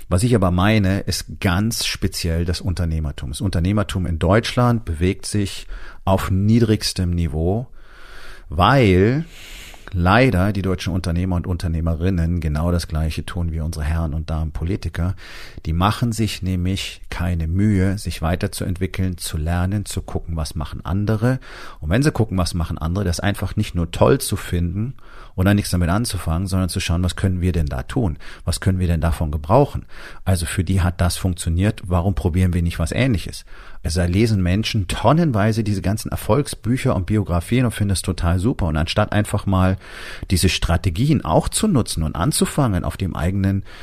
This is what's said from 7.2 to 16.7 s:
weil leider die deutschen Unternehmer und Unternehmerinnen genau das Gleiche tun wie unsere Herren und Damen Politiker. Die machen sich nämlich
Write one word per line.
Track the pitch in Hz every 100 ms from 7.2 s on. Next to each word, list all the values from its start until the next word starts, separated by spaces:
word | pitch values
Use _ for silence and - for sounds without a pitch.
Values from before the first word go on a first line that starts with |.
| 82 73 82 107 131 - - - - - - - -
weil | 73 98 139 107 90 104 139 170 - - - - - -
leider | 90 87 110 131 92 98
die | 98
deutschen | 92 90 92
Unternehmer | 87 87 85 92 87
und | -
Unternehmerinnen | 85 87 82 82 78 92 90 82 87
genau | 78 73 87
das | 87 -
Gleiche | 78 78 76 -
tun | 87 82
wie | 80
unsere | 78 78 73
Herren | 82 82
und | 78 78
Damen | 80 78
Politiker. | - 82 104 - - 87 - - - - - -
Die |
machen | 82 98 - 120
sich | 110 110 -
nämlich | 92 92 87